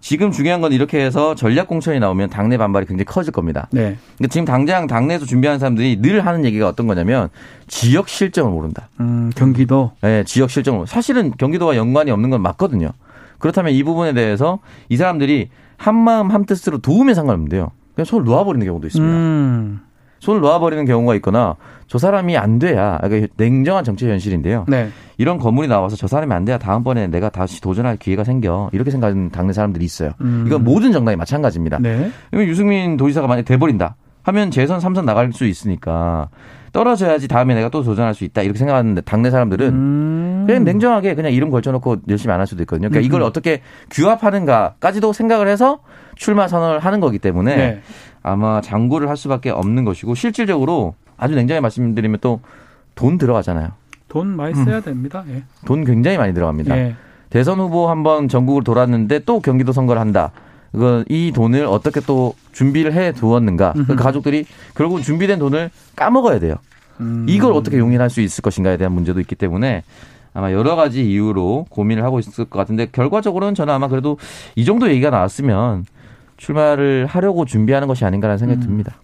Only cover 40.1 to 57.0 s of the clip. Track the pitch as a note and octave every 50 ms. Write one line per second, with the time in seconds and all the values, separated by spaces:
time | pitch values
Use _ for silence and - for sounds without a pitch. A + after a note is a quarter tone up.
40.1 | D#3+ E3 E3+ F3+ F3+ F#3 G3 G3+ A#3 C4 A#3 E3+ F3+ G#3 A3 B3 A#3+ G#3 F#3 G3
41.1 | E3 C#3+ D#3+ D3+ B2 B2+ C#3+ D#3 C3+ A#2+ G#2 C#3 C3 B2+ B2+ C3 A#2 F#2 - -
42.1 | G2+ G2+ - A#2 F#2 F2 G2 G2 - E2+ E2 - - D#2+ F#2 G#2+ - A2 A2+ C3
43.1 | C#3+ E3 D3+ A2+ - E3 - E3+ D#3+ C3 - - - - - - - - D#3 G3
44.1 | A3+ A3+ A3+ G#3 G3 G3+ F3+ C#3+ B2 A2+ G2+ D#2+ - _ - F3 G3 G#3+ G#3 A3
45.1 | G#3 - A3 A3+ A3+ A3 G3+ G3 G3+ G3+ B3 C4 C#4+ D4 - - - - - -
46.1 | - - - - G#3 G#3 G3 F3 F3 E3+ E3 E3 D#3 D3+ D#3 F#3 G3+ G#3 F3+ C#3
47.1 | G#2+ F#2+ - G2 F2 F2+ F#2 A#2+ C#3+ C#3+ C3+ B2 A2 G2+ - - - - - -
48.1 | - _ _ - G2 G2+ G#2+ A2 A2 G#2+ G#2 - G2+ G#2 A#2 B2 C#3 D#3+ C#3+ C#3+
49.1 | D3 C#3+ - C#3 C3+ B2+ C3 C3+ G2+ - F#2+ G2+ A2+ B2+ B2+ G#2+ F#2 - - A2
50.1 | A#2+ B2 - A#3+ G#3+ - A#3 G3 F#3 D3+ C3 D3 F3 D#3 G#2 E2+ G2 _ _ _
51.1 | _ - - C#3 D#3 C#3 A#2+ A#2+ D#3+ D#3+ C3+ A2+ - B2 B2 A#2 A2 A#2 G#2+ A2
52.1 | G#2+ G#2 - B2+ A#2 A2 - - - - - - - _ _ _ _ - B2 C3
53.1 | E3+ F3+ D3 A#2+ B2 A2 F2+ - F2 E2 D#2+ E2+ F#2+ _ _ _ - _ _ _
54.1 | - D#3 F3+ G3+ F#3+ E3 C#3+ D#3 D#3+ C#3+ C3+ B2+ G#3+ A3 G#3 E3 C#3 B2+ B2+ C#3+
55.1 | - F#3 F#3 D3 B2 C3 C3 - _ _ - - C3 D#3 D#3 B2 B2 A2 A#2+ D#3+
56.1 | G3 F3 A#2+ G2 F2+ F2 F2 D#2+ D#2 D#2 D#2 - C3 C3 B2+ B2 A2+ -